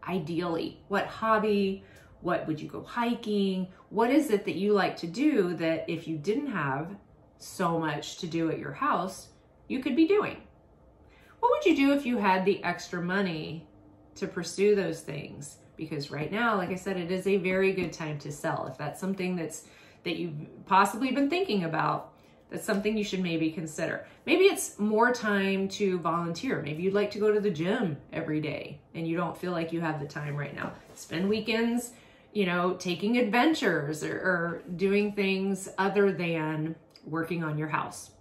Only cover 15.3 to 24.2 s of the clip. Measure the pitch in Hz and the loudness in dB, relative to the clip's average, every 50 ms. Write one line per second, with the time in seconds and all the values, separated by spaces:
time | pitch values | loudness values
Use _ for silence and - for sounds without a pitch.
15.3 | - - 143 - - - - - - - 165 151 160 151 139 - 143 143 151 151 | -12 -14 -14 -16 -16 -20 -20 -20 -12 -12 -10 -6 -6 -6 -6 -6 -6 -6 -4 -4
16.3 | 185 214 240 233 220 196 180 180 190 180 - 196 196 180 175 165 190 185 180 196 | -2 0 0 2 2 0 0 -2 -4 -6 -4 -4 -4 -4 -2 -2 -4 -2 0 2
17.3 | 196 202 170 185 185 185 190 190 190 185 180 165 151 - 170 156 151 147 - 151 | 2 2 2 2 2 4 2 2 2 0 -2 -4 -4 -6 -6 -6 -6 -6 -6 -10
18.3 | 143 - - 165 160 - - - - - 151 151 - - - 190 196 190 180 185 | -10 -6 -4 -4 -2 -2 -6 -8 -8 -8 -8 -8 -8 -6 -4 -4 -4 -2 -2 -2
19.3 | 180 180 160 156 - - - - - - - - - - _ 175 170 160 170 175 | -2 -2 -4 -6 -8 -12 -16 -18 -20 -20 -20 -20 -20 -10 _ -6 -4 -4 -4 -6
20.3 | 151 147 156 - - - - - 196 190 302 - - 220 254 262 233 285 277 277 | -6 -8 -10 -12 -16 -18 -4 2 6 6 6 4 2 0 -2 0 2 2 2 2
21.3 | 339 359 381 - 220 202 170 160 156 151 151 151 151 - - - - - - - | 2 0 0 2 2 0 0 0 0 0 0 0 0 -2 -4 -10 -20 -20 -20 -20
22.3 | - - _ _ - 113 - - - 196 202 214 220 220 208 - - 185 185 175 | -20 -20 _ _ -10 -8 -2 0 0 0 0 0 0 0 -2 -2 -2 -2 -2 0
23.3 | 165 160 156 160 156 - 160 160 - - 165 - - - - - - - | 0 0 0 0 -2 -2 -8 -8 -6 -6 -4 -4 -4 -6 -8 -14 -20 -14